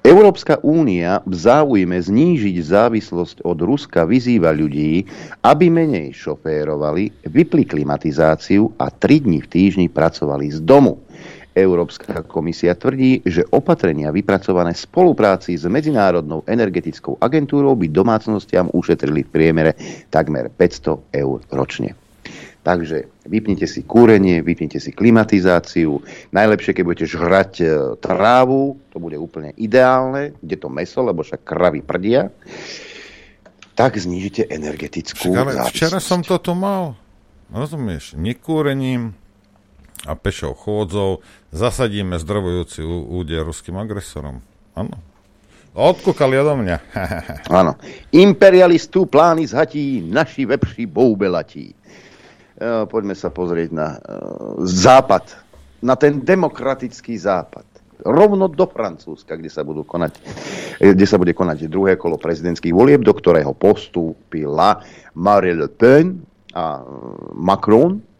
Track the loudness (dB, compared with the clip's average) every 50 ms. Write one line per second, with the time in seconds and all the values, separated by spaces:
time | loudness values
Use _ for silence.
0 | _ 8 10 10 8 8 6 2 -2 -2 -2 0 2 0 2 2 2 0 0 0
1 | 0 0 -2 -2 -2 -4 -8 0 2 4 4 4 4 4 2 2 2 2 -2 -4
2 | -2 0 2 2 4 4 2 2 0 -2 -2 -4 -2 2 2 4 4 2 0 -2
3 | -4 -4 -6 -6 -6 -6 -8 _ -6 -4 -4 -2 0 -2 -2 -2 -4 -4 -2 -2
4 | 0 2 2 0 2 2 0 2 2 2 0 0 -2 -4 -2 -2 -2 0 0 -2
5 | -2 -6 -12 -20 -18 -20 -20 _ _ 2 4 4 4 2 4 2 0 0 -2 -4
6 | -6 -8 -14 -12 -8 -8 -8 -8 _ -4 -4 -4 -2 -4 -4 -4 -2 -2 -2 -2
7 | -4 -4 -6 _ -16 -2 0 0 0 2 2 0 0 0 -2 -4 -2 -2 -4 -4
8 | -4 -4 0 2 2 2 2 0 -2 0 2 2 2 0 -2 -4 -6 -6 -4 -2
9 | 2 4 4 4 4 2 -2 -2 -4 -2 0 2 2 4 4 2 -2 0 0 0
10 | 0 0 0 -2 -6 -4 -4 -4 -6 -6 -8 -8 2 6 6 6 6 4 2 -2
11 | -12 _ -20 -20 -20 -20 -20 -20 -20 _ _ 2 2 4 2 2 0 -4 -6 -18
12 | -12 -10 -10 -10 -10 -8 -8 -6 -4 -4 -6 -2 0 0 0 0 -2 -4 -2 2
13 | 2 2 2 2 0 -2 -2 -2 -2 0 0 -2 2 0 0 0 0 -2 -2 -2
14 | -4 -4 -4 -4 0 0 -2 -2 0 -2 0 0 0 -2 -2 -6 -10 _ 0 2
15 | 4 4 4 4 2 2 2 0 -2 -6 -8 -6 -4 -2 -2 -2 -2 -2 0 2
16 | 2 2 2 0 -2 -4 -8 -8 -6 -4 -2 0 0 0 -2 -4 -6 -6 -12 -10
17 | _ -10 -6 -4 -2 0 0 0 -2 0 0 0 2 2 2 0 0 0 0 0
18 | 2 2 0 0 -2 -4 -6 -6 -4 _ 0 0 0 0 -2 -2 0 0 -2 -2
19 | 0 -4 -2 -2 -4 -2 0 2 2 2 2 2 2 0 0 -2 -8 -16 -16 -16
20 | -18 _ -2 -2 0 0 -4 -6 -6 -8 _ _ 0 0 0 -4 -6 -6 -6 -6
21 | -8 _ -6 -4 -4 -4 -4 -6 -10 _ -6 -6 -6 -6 -6 -8 -8 -8 -8 _
22 | _ _ _ _ _ -20 -20 -20 -20 -20 _ _ _ -2 -2 -2 -2 -4 -6 -8
23 | -8 -10 _ _ _ -4 -4 -4 -2 -2 -4 -4 -4 -6 -6 -10 -12 0 6 6
24 | 8 8 8 6 6 4 2 2 0 -2 -4 -4 -4 -8 -8 -10 -10 -10 -8 0
25 | 2 4 4 4 4 4 2 2 4 4 2 2 0 -2 -2 -2 0 0 -2 -4
26 | -8 -12 -20 -20 -20 _ 0 2 4 4 2 2 0 -4 -2 -2 -2 -2 -2 -4
27 | -6 -6 -6 -4 0 2 2 2 2 0 -2 -2 0 0 0 0 -2 -4 -6 -8
28 | -6 -4 -2 0 2 4 4 4 4 4 2 0 -2 -2 -6 -10 _ _ _ -14
29 | -12 -12 -12 -12 -14 -12 _ -14 -14 -14 -12 -10 -6 2 4 4 4 6 4 2
30 | 0 -2 -6 -8 -8 -10 -12 -16 -10 -10 -10 -10 -8 -10 -8 -8 -10 -8 -6 -4
31 | -2 -2 -2 -4 -6 -10 -10 -14 _ -10 -2 0 2 2 0 -2 -8 -8 -8 -6
32 | -2 0 0 0 0 -2 -8 _ _ -20 -20 -18 -18 -16 -18 -18 -18 -20 -20 -20
33 | -20 -20 -20 -20 -20 -20 _ _ _ -20 _ _ -20 _ _ 0 0 0 0 -2
34 | -8 -8 -8 -8 -8 -10 -6 -6 -6 -6 -6 -10 -10 -10 -10 -10 -12 -12 -12 -12
35 | -12 -12 -12 -8 -4 -2 0 0 0 -2 -4 -4 -6 -6 -4 -2 -4 -2 -2 -4
36 | -4 -2 -2 -2 -2 -2 -4 -4 -2 -4 -4 -4 -4 -4 -4 -4 -6 -8 -10 -14
37 | _ _ _ _ _ _ _ _ _ _ -10 -10 -8 -8 -8 -8 -8 -6 -8 -8
38 | -10 -14 -12 -8 -6 -6 -8 -8 _ -4 -4 -2 -2 -2 -2 -4 -4 -4 -4 -4
39 | -6 -8 -12 _ _ _ _ _ _ _ _ _ _ _ _ _ -20 -20 _ -20
40 | -12 -12 -12 -8 _ -8 -8 -6 -10 -10 -10 -10 -10 -8 -6 -6 -6 -4 -4 -4
41 | -4 -4 -4 -6 _ _ _ _ _ _ -8 -4 -4 -4 -2 -2 -4 -4 -2 -4
42 | -6 -4 -6 -6 -6 -4 -4 -4 -4 -4 -4 -4 -6 -8 -10 -12 -10 -8 -8 -8
43 | -8 -8 -8 -10 -8 -6 -6 -6 -6 -8 -10 -14 -14 -12 -10 -10 -8 -8 -10 -10
44 | -12 -12 -14 -12 -12 -12 -14 -16 -18 _ _ _ _ _ _ -10 -10 -10 -10 -16
45 | -20 _ _ _ _ _ _ _ _ _ _ _ _ _ _ 0 0 0 0 0
46 | -2 -4 -2 0 0 0 2 0 0 0 -2 -2 -4 -4 -4 -6 -8 -10 -10 -10
47 | -8 -8 -8 -10 -10 -12 -16 -16 -8 0 2 2 2 2 0 -6 -14 -20 -20 -20
48 | -14 2 6 6 6 6 6 6 6 8 8 8 6 6 6 2 0 0 0 0
49 | 0 2 4 4 4 4 2 0 -2 -4 -2 -2 -2 -2 -2 -6 -6 -4 -4 -6
50 | -6 -4 -2 -2 -2 -4 -4 -8 -4 -2 -2 -2 -2 -4 -4 -8 -10 -8 0 2
51 | 2 2 2 0 -2 -2 -2 -4 -6 _ -14 -18 -18 -18 -20 _ _ _ -20 -20
52 | -20 -20 -20 _ -20 -20 _ _ _ _ _ -10 -8 -4 -4 -4 -4 -4 -2 -2
53 | -2 -2 -4 -6 -6 -8 -6 -4 -4 -4 -2 -4 -4 -4 -4 -6 -6 -6 -6 -10
54 | -16 -16 -16 -14 -14 -14 -14 -12 -12 -12 -8 -6 -4 -2 0 4 6 8 6 6
55 | 6 4 0 -2 -2 -6 -20 -20 _ _ _ -20 -20 _ _ _ -2 -2 0 2
56 | 2 0 0 0 0 0 2 2 2 -2 -4 -4 -6 -6 -4 -4 -8 -14 -14 -16
57 | -14 -12 -12 -6 -2 -2 -2 -2 -4 -8 -16 -20 -20 _ _ -20 _ _ _ _
58 | -4 0 4 6 6 6 6 2 0 -2 0 0 -2 -2 -2 -8 -8 -8 -8 -12
59 | -16 -16 -16 -18 _ _ -14 -12 -12 -12 -8 -8 -8 -8 -8 -10 -10 -8 -6 -4
60 | -4 -4 -6 -10 _ -18 -18 -16 -14 -14 -14 -12 -14 -14 -6 4 6 6 6 6
61 | 4 4 4 2 2 2 0 0 -2 -4 -4 -6 -8 -8 -4 -2 2 2 0 0
62 | 0 -4 -4 -4 -4 -6 -6 -4 -4 -6 -6 -4 -4 0 4 4 6 6 6 4
63 | 6 4 2 4 4 4 4 4 2 0 -4 2 2 2 2 2 -2 -8 -6 -6
64 | -6 -6 -8 _ _ _ -8 -8 -6 -4 -2 0 2 2 2 0 -4 -20 -20 -20
65 | _ -20 _ -4 0 2 4 4 2 2 -2 -2 -4 -6 -2 _ 4 6 6 6
66 | 4 2 -4 -10 -16 _ _ _ _ _ -10 -8 -6 -6 -8 -10 -12 -16 -18 -18
67 | -16 -16 -16 -16 -18 -18 -12 -6 0 0 0 0 2 4 4 6 6 4 0 -4
68 | -10 _ _ _